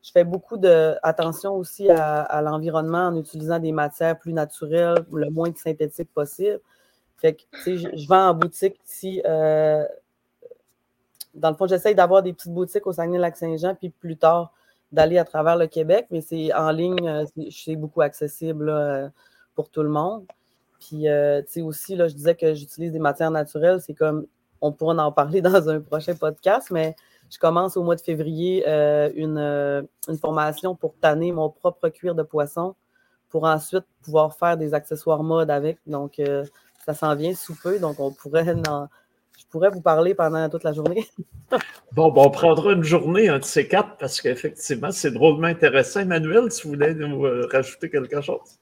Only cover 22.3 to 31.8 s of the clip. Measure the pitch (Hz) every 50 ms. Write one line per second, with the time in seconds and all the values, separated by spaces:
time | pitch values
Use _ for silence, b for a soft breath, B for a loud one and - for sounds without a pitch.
22.3 | 165 165 165 160 156 147 143 - - - 165 170 160 160 156 143 139 - 165 160
23.3 | 160 156 147 147 - 151 156 175 185 180 - - 147 _ 156 156 151 151 - _
24.3 | _ _ _ _ _ _ - 151 147 _ 156 160 170 165 151 151 147 - 143 151
25.3 | 165 196 170 180 190 190 156 156 156 151 151 - 151 156 151 - 175 160 - 156
26.3 | 151 _ - 185 208 262 269 - 185 160 160 160 160 b b b b b b b
27.3 | - - - 165 170 175 185 190 - 190 175 170 170 170 - - 165 151 156 156
28.3 | 160 156 175 185 185 185 - 147 156 151 147 147 147 147 147 151 - 151 156 156
29.3 | 156 151 147 147 147 143 143 143 143 143 139 - _ _ - - 160 151 - 160
30.3 | 160 156 151 151 151 147 - 185 180 - - 156 _ _ - 156 151 156 170 175
31.3 | 175 160 156 151 151 _ - 180 175 _